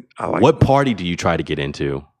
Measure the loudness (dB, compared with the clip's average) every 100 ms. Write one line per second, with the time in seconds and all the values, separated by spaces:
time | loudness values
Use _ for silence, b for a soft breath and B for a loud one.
0 | -16 -10 -6 2 4 4 4 4 2 -2
1 | -4 -2 -2 -2 -2 -4 -4 -4 -4 -6
2 | -10 _